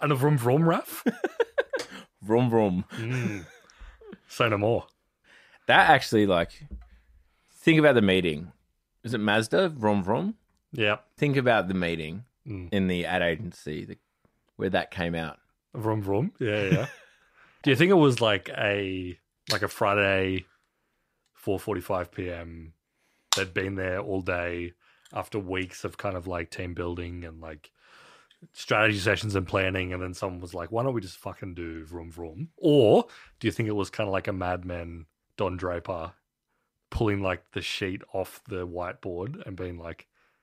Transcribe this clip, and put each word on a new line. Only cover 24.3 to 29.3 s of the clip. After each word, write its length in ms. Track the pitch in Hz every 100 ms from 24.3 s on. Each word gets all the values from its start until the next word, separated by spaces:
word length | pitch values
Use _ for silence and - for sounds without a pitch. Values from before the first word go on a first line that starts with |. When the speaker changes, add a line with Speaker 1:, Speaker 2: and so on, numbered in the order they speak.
| 87 87 87 87 - _ _ _
Speaker 1:
after 240 | 107 - 107
weeks 440 | 92 92 90 -
of 140 | 95 -
kind 180 | 101 90
of, 80 | 90
like, 220 | 85 82
team 240 | - 90
building 500 | 87 87 87 87 87
and, 160 | 85 80
like, 320 | 80 78 - _ _ - - - _ _ -
strategy 440 | - - 110 110 101
sessions 380 | 101 95 107